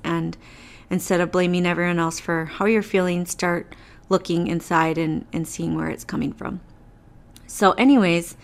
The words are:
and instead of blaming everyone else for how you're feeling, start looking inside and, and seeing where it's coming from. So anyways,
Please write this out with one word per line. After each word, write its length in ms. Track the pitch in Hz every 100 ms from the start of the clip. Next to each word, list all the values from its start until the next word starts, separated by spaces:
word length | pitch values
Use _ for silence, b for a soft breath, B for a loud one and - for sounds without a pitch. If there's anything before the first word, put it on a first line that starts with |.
and 340 | 165 165 165 - B B B B B
instead 320 | 180 - 180
of 100 | 170
blaming 340 | 180 180 175 175
everyone 340 | 170 175 170
else 200 | 165 165
for 260 | - 165 156
how 200 | - 202
you're 180 | 220
feeling, 420 | 196 190 180 175 175
start 480 | - 180 175 - B B B -
looking 380 | 185 - 170 175
inside 500 | 170 - 170 160 160
and, 280 | 160 156 -
and 140 | 170 160
seeing 280 | - 165 160
where 140 | 160
it's 140 | -
coming 300 | - - 143
from. 280 | - - 180 - - - - - - - - -
So 240 | - 196
anyways, 640 | - 262 269 180 170 170 -